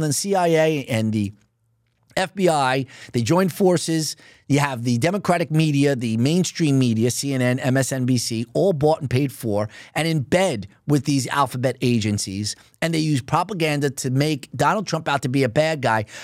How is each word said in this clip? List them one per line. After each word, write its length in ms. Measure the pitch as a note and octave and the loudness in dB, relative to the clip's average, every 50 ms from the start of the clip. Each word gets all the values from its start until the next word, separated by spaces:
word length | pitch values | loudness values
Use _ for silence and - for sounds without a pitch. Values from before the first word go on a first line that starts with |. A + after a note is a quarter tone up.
in 60 | D#3+ D3+ | -2 -2
the 40 | |
C 220 | C#3 - - G3+ G3 | -2 -2 -2 -2 0
I 120 | F#3 F3 E3+ | 0 2 2
A 360 | D#3+ D#3 D#3+ D#3+ D#3+ C#3+ B2+ | 4 4 2 2 0 -2 -4
and 280 | - B2 A2 A2 A2 | -2 -2 -2 0 0
the 200 | G#2+ A2 G2+ G2 - _ _ _ _ _ _ _ _ _ _ _ _ _ _ _ - | 0 0 -2 -2 -6 _ _ _ _ _ _ _ _ _ _ _ _ _ _ _ -4
F 180 | - F#3+ F3 - | -4 -4 -4 -2
B 140 | G3+ F#3 F3 | 0 0 2
I. 360 | D#3+ D3 C3+ B2+ C3 C#3 C3 - - - - - | 2 2 2 0 0 -2 -2 -6 -10 -20 -14 -6
They 100 | - B2+ | -4 -2
joined 300 | A#2 G#2 E3 F3+ G3 F3+ | 0 2 2 2 2 0
forces. 640 | - - G3+ F#3 F3+ D#3+ - - D#3+ D#3+ D#3 C#3+ - _ - - - _ _ - | 0 2 2 4 4 2 0 -2 -2 -2 -2 -4 -8 _ -16 -20 -20 _ _ 0
You 100 | C#3 C#3 | 2 2
have 260 | C#3+ C#3+ C3+ A#2 A#2 | 2 0 -2 -4 -2
the 140 | B2 A#2+ A#2 | 0 0 2
Democratic 520 | B2 E3 G3 G3+ - - F3 E3 E3+ - | 2 0 0 0 0 0 0 0 0 0
media, 460 | D#3 D#3 D#3+ D#3 C#3+ C#3 C#3 C#3+ C#3+ | 2 2 2 2 2 2 2 2 2
the 220 | A#2+ B2+ A2+ A2+ A2+ | 0 -2 -2 0 2
mainstream 600 | A#2+ C#3 E3 F#3 F3 - - - E3+ D3 C#3 C3+ | 2 2 2 2 0 0 -2 -2 0 2 2 4
media, 320 | C3 A#2+ A2+ A2 A#2 B2 | 2 2 2 2 0 0
C 220 | - - - C#3+ | 0 -2 -4 -4
N 80 | C#3 C3 | -2 0
N, 180 | B2 B2 B2 C3+ | 2 2 0 0
M 180 | - C3+ C3 | 0 0 0
S 160 | C3+ C3 - | 0 0 0
N 120 | C#3 C3 B2+ | -2 -2 0
B 140 | B2 B2+ A#2+ | 0 0 0
C, 260 | - - A#2 A2+ A#2 - | 0 -2 -4 -6 -6 -4
all 200 | - D3 D#3+ G3+ | -2 0 2 2
bought 280 | F3+ C#3 D3+ D3+ D#3+ - | 2 2 2 2 2 2
and 80 | D#3 A#2+ | -2 -2
paid 240 | B2 B2+ C#3+ B2+ | 0 0 0 -2
for 360 | - - - A2+ G2+ G2+ G#2 G2+ - - - - - | -4 -6 -4 -2 -2 -2 -2 -4 -6 -16 -16 -8 -4
and 120 | C#3 D#3 E3 | -2 0 0
in 120 | D#3+ D#3 | 0 0
bed 480 | A#2+ - F3+ F3 F#3+ - C#3 G#2 F#2 - _ _ - | 0 0 2 2 2 2 -2 -4 -8 -12 _ _ -2
with 180 | - C#3+ D3 - | 0 0 2 2
these 220 | - C#3+ C3+ A#2 - | 2 0 0 0 -2
alphabet 480 | - C#3+ C#3 A#2+ - B2+ A#2+ C3 A#2+ - | 0 0 0 0 -2 -2 -2 -2 -2 0
agencies. 720 | - B2 A#2+ A#2 G#2 A2 G#2 G#2 - G2+ F#2+ G2+ G#2+ G#2+ - _ - _ _ - | 0 2 2 2 2 0 -2 -2 -4 -6 -6 -6 -6 -6 -8 _ -16 _ _ -6
And 100 | D#3+ E3 E3 | -4 -2 -2
they 40 | D#3 | 0
use 240 | D#3 D#3 D3+ B2+ | 0 0 0 -2
propaganda 680 | - - - E3 F3+ F3+ A3 E3 D#3+ D#3 D3 C#3+ C#3+ C#3+ | -2 -2 -2 -2 -2 -2 -4 -2 -2 0 0 0 -2 -2
to 200 | C#3 - - C3 | -4 -4 -4 -2
make 400 | B2+ C3+ C#3+ D#3 D#3 C3 - - - | 0 0 0 0 -2 -4 -6 -10 -2
Donald 320 | A#2+ C#3+ D3 F3+ A3 F3+ | 0 2 2 2 0 -2
Trump 220 | - - D#3+ E3 D#3 | -4 -6 -4 -2 -2
out 140 | C#3+ C#3 | -2 -2
to 60 | - C3 | -2 0
be 140 | B2 C#3 | 0 2
a 60 | C3+ A#2+ | 0 2
bad 320 | G#2 D3+ D#3 D#3+ D#3+ C#3+ | 2 2 0 0 0 0
guy. 240 | B2+ A#2+ A2 A2 G#2 - - - | 0 0 0 0 -2 -4 -12 -14